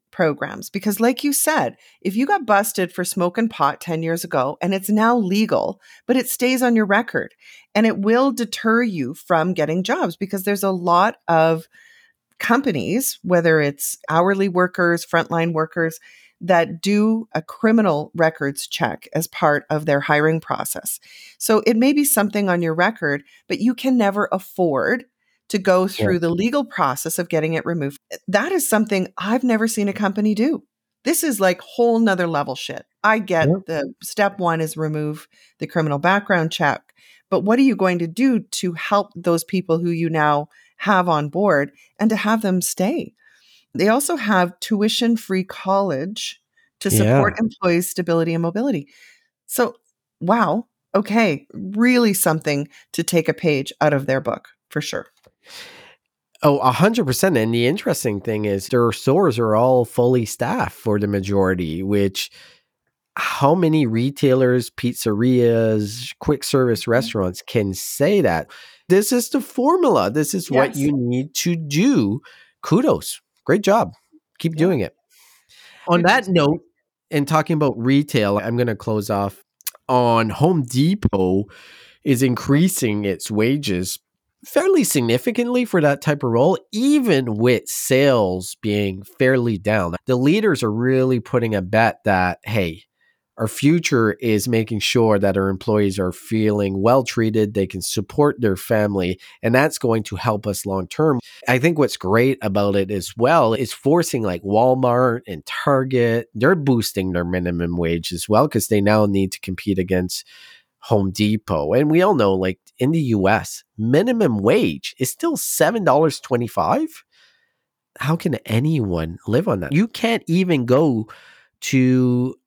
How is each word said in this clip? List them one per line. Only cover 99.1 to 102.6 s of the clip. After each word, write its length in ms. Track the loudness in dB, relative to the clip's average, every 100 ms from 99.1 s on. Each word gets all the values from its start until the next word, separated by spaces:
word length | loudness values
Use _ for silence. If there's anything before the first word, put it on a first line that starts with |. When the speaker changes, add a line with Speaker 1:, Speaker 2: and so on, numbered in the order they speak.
| -4 -10 -6
Speaker 2:
and 120 | 0
that's 240 | 2 2 0
going 260 | -2 -2
to 120 | -2 -4
help 300 | -2 -2 -4
us 180 | -6
long 240 | -4 -4 -4
term. 320 | -2 0 0 -4 -8 -2
I 120 | 0
think 200 | 0 2
what's 200 | 0 -2
great 400 | 0 2 2 0
about 360 | -2 0